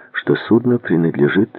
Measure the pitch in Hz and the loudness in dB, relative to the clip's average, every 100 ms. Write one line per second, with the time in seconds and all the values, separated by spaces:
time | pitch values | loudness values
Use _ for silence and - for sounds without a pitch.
0 | - - - 71 - 113 120 120 - 85 | -16 -8 -2 -2 2 0 2 -2 0 0
1 | 82 76 71 85 113 | 0 0 0 2 -2